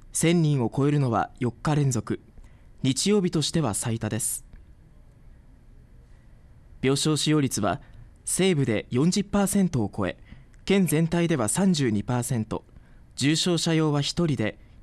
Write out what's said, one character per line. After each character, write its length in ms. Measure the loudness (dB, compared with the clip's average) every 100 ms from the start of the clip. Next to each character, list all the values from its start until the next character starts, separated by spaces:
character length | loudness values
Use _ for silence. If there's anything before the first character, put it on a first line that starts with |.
| -10
千 300 | -2 2 4
人 200 | 2 2
を 80 | 0
超 140 | 0 2
え 20 |
る 100 | 2
の 100 | 2
は 200 | 0 -2 -2
四 140 | -6
日 220 | -2 -2
連 160 | 2 2
続、 300 | -2 -4 -6 -8 -20 -20 -20 -20 -2
日 280 | 0 0 2
曜 120 | 2
日 80 | 2
と 100 | 0
し 100 | -2
て 120 | 0
は 100 | -2
最 260 | -2 -4 -4
多 120 | -4
で 100 | -4
す。 240 | -4 -8 -12 -20 -20 -20 -20 -20 -20 -20 -20 -20 -20 -20 -20 -20 -20 -20 -20 -20 -20 -20 -20 -20 -20 -4
病 160 | 0 2
床 140 | 0 0
使 140 | 2
用 100 | 2
率 200 | 0 -2
は 200 | -2 -2 -8 -20 -20 -14
西 300 | -8 0 2
部 120 | 2 0
で 200 | -2 -2
四 200 | 0 2
十 140 | 0
パ 200 | -2 0
ー 20 | 0
セ 160 | 2
ン 60 | 0
ト 100 | 0
を 100 | -4
超 120 | -4 -6
え、 120 | -6 -16 -20 -20 -12 0
県 200 | 2 4
全 220 | 2 2
体 200 | 0 0
で 80 | 0
は 120 | 0
三 240 | 2 2
十 160 | 2 2
二 160 | 0
パ 140 | -2 -4
ー 40 |
セ 140 | -2 -4
ン 80 |
ト、 180 | -4 -8 -10 -20 -20 -20 -18 -2
重 180 | 0
症 220 | 2 0 0
者 160 | 0
用 180 | 2 2
は 120 | 0
ひ 120 | -2
と 120 | -2 0
り 100 | 0
で 220 | -2 -6 -20 -8